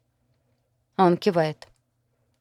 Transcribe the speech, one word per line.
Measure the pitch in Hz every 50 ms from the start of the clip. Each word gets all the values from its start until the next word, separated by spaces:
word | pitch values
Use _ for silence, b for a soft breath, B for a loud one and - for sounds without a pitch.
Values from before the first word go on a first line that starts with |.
| _ _ _ _ _ _ _ _ _ _ _ _ _ _ _ _ _ _ _ -
Он | 190 175 175 175
кивает. | - 214 175 170 160 156 151 - - - _ _ _ _ _ _ _ _ _ _ _ _ _ _